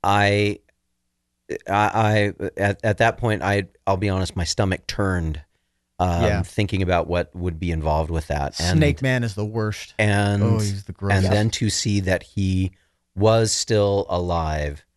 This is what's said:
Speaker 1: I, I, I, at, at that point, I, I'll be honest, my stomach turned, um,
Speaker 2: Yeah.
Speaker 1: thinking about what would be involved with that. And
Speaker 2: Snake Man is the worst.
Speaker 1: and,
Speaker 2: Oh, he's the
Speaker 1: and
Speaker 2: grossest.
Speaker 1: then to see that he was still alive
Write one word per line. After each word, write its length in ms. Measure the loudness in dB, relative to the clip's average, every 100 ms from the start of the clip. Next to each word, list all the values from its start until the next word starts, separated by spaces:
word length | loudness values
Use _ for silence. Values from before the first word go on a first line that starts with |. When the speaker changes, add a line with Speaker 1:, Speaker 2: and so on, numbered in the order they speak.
Speaker 1:
I, 560 | 2 2 4 4 0 -2 _ _ _ _ _ _ _ _ _ -12 -2
I, 640 | 0 2 2 2 2 0 -2
I, 100 | -8 -2
at, 220 | -2 0
at 140 | -2 2
that 180 | 0 0
point, 240 | -2 0
I, 280 | 0 0 -2 _ -2
I'll 100 | 0
be 120 | 0
honest, 260 | -2 -2 -4
my 80 |
stomach 420 | -4 0 0 -2 -6
turned, 540 | -4 -2 0 -2 -6 -12 _ _ _ _ _
um, 240 | 0 2
Speaker 2:
Yeah. 180 | 0 0
Speaker 1:
thinking 380 | -2 -2 -2 0
about 240 | 0 0 0
what 280 | -2 -4 -6
would 240 | -6 -4
be 120 | -4
involved 400 | -2 0 0 0
with 160 | -4 -4
that. 320 | -4 -4 -4
And 180 | 0 2
Speaker 2:
Snake 240 | 2 2
Man 220 | -2 -2
is 100 | -2 -4
the 100 | -6
worst. 480 | -2 -4 -4 -10 0
Speaker 1:
and, 460 | 2 4 2 2
Speaker 2:
Oh, 160 | 2 2
he's 240 | 0 -4
the 60 | -10
Speaker 1:
and 60 | -8
Speaker 2:
grossest. 340 | 0 2 4
Speaker 1:
then 180 | 2 2
to 180 | 0 -2
see 280 | -2 -2 0
that 200 | 0 -2
he 480 | -2 -4 0 0 0 _ _ _ _ 0
was 360 | 2 4 2
still 540 | -2 0 2 2 0 0
alive 760 | -2 -2 -2 -2 -2 -4 -8 _